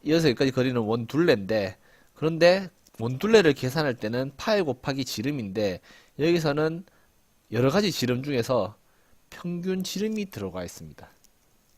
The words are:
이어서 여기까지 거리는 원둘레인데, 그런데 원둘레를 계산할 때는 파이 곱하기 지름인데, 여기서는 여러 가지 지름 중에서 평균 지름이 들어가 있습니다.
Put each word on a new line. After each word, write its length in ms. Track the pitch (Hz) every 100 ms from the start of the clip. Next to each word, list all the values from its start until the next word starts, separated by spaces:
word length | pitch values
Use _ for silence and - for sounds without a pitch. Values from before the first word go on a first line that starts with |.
이어서 240 | - 160 156
여기까지 220 | 117 139
거리는 280 | 127 127 123
원둘레인데, 960 | 107 117 113 139 175 123 95 110 95 - _ _ _
그런데 560 | - 151 165 170 185 190 _ _ _
원둘레를 540 | 113 131 202 226 165
계산할 420 | 139 127 143 151 117
때는 360 | 107 120 135 -
파이 240 | - 214
곱하기 440 | 160 123 - 139 131
지름인데, 760 | - 131 147 104 98 104 87 - - _ -
여기서는 680 | 151 175 156 147 156 170 - _ _ _ _ _ _
여러 180 | 110 127
가지 220 | 165 208
지름 320 | 143 123 123
중에서 520 | 143 135 117 123 98 - _ _ _ _ _
평균 540 | - 175 175 180 190
지름이 420 | 185 190 214 214 196
들어가 380 | - 98 180
있습니다. 460 | 180 - 78 - - _ _ _ _ _ _